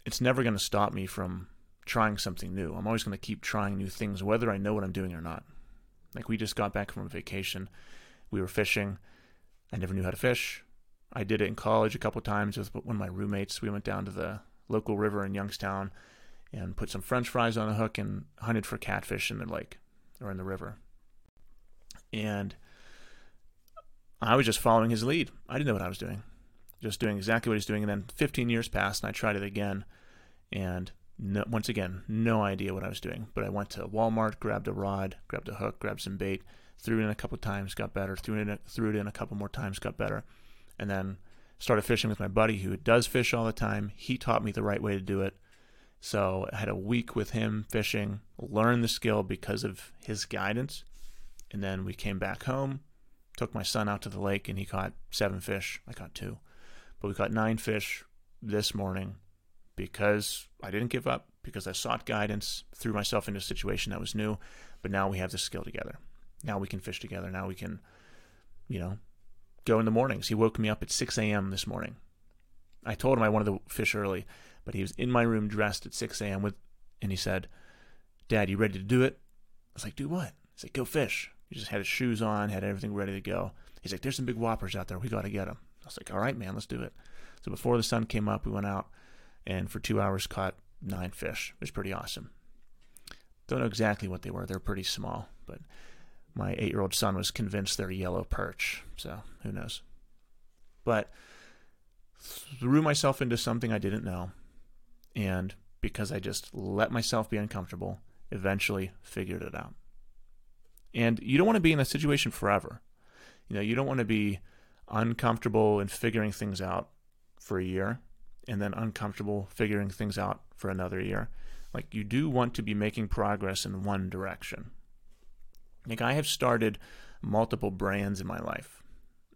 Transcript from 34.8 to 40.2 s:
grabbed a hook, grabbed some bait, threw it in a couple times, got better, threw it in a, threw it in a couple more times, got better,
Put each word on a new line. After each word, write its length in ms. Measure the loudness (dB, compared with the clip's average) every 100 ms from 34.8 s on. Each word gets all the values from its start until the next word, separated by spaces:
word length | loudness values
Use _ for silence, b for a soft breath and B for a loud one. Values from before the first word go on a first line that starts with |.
| 0 0 -2 -6 -8
grabbed 200 | -6 -6
a 60 |
hook, 240 | -4 -4 -2
grabbed 220 | -4 -4
some 140 | -4 -2
bait, 260 | -2 -2 b b b -8
threw 220 | 0 2
it 40 |
in 60 | 2
a 40 |
couple 240 | 0 -4 -4
times, 360 | -2 -2 -4
got 200 | -4 -4
better, 220 | -2 -2 -4
threw 220 | -2 0
it 40 |
in 80 | 0
a, 80 | -4 -6
threw 220 | 0 2
it 60 | 2
in 100 | 0
a 60 |
couple 240 | -4 -6 -4
more 120 | -4
times, 300 | -4 -4 -4
got 180 | -4 -2
better, 280 | -2 -2